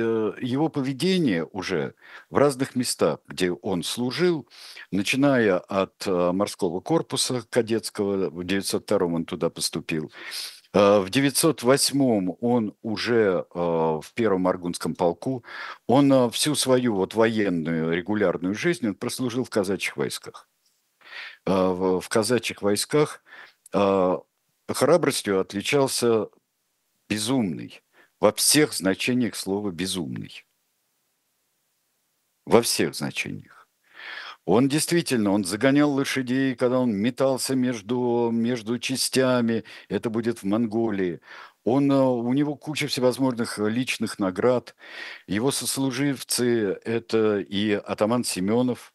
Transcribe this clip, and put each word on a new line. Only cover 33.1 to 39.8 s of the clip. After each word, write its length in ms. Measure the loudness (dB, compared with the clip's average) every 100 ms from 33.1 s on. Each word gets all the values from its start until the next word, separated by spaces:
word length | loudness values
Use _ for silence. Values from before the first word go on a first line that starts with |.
| -6 -8 -10 -14 -20 _ _ _ -20 -16 -14 -16 -8 2
Он 220 | 4 4
действительно, 640 | 2 2 0 2 0 2
он 120 | 2
загонял 460 | 0 0 4 4 4
лошадей, 640 | 2 -2 -2 -2 0 0 0
когда 240 | 0 2
он 140 | 2 0
метался 580 | 0 0 0 0 -2 0
между, 760 | 0 -2 -4 -2 0 2 2
между 460 | 0 0 -2 -2 -4
частями, 840 | -4 -4 -2 2 4 4 2 0 -4 -14